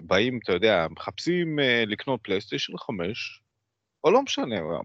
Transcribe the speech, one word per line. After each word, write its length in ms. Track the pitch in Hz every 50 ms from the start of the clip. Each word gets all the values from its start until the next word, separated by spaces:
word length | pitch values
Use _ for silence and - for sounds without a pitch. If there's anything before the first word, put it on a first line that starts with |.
באים, 360 | 82 82 92 98 113 127 127 113
אתה 100 | - -
יודע, 340 | 92 90 104 110 101 85 82 80
מחפשים, 720 | 82 - - 101 - - - 165 175 180 175 160 151 147
אה, 240 | 139 127 120 117 113
לקנות 340 | 104 107 - - 139 131 110
פלייסטיישן 540 | - 101 95 92 - - - 139 - - -
חמש, 640 | 90 - - 113 90 85 - - - - - - - _ _ _ _ _ _ _ _ _ _ _ _ -
או 60 | 156
לא 120 | 208 262
משנה, 340 | 277 - - 285 269 139 110 90 80 80 82 -